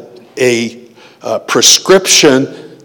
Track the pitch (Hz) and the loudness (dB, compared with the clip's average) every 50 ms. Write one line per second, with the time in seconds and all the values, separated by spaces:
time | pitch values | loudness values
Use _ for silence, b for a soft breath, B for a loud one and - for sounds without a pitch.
0 | - - - - - - _ - 127 127 120 113 117 110 - - - - _ b | -10 -20 -20 -20 -20 -14 _ -2 -2 0 0 -2 -4 -6 -10 -14 -20 -20 _ b
1 | b b b b b 120 113 101 - - - 123 110 - - - - - 190 190 | b b b b b -6 -6 -6 -6 -4 -2 0 2 2 0 0 2 2 2 2
2 | 190 - - - - 147 131 131 - - - - - - - - | 2 0 0 2 4 4 4 2 0 -2 -8 -14 -20 -20 -20 -8